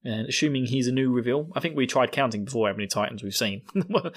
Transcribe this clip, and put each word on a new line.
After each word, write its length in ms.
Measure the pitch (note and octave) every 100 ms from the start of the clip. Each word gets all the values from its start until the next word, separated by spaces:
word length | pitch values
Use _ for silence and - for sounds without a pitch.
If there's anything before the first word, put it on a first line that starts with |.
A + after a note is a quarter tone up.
And 240 | B2+ A2 A2
assuming 380 | - D3+ C3+ A#2+
he's 220 | C3+ B2
a 40 |
new 200 | C3 C3
reveal, 400 | B2 A#2+ C#3 D#3+
I 60 | C3+
think 160 | E3+ D3
we 100 | B2+
tried 260 | C3+ A#2+
counting 320 | - C3 A2
before 240 | G2+ B2+ G#2+
how 60 |
many 140 | G2 G2+
Titans 340 | - G2+ G#2+
we've 140 | G2+ -
seen, 260 | A2 G2 -
<laughs> 80 | G3
and 100 | F3+ G#3 E3+